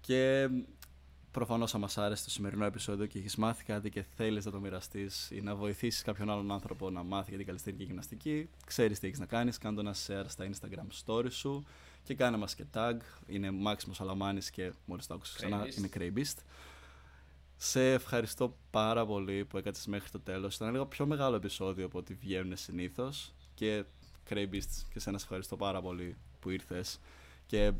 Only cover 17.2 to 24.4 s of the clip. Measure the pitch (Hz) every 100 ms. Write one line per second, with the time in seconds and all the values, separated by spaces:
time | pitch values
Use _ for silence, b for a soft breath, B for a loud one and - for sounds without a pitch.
17.2 | B B - - - 131 131 127 - 120
18.2 | 113 - 127 - - 110 110 117 110 101
19.2 | 95 98 101 98 98 95 - 101 - 101
20.2 | - 95 98 - 110 127 139 - 143 151
21.2 | 135 113 98 - 95 92 92 90 87 98
22.2 | 95 92 92 92 - 85 90 - 127 143
23.2 | - - - - 107 107 101 - - -
24.2 | - 104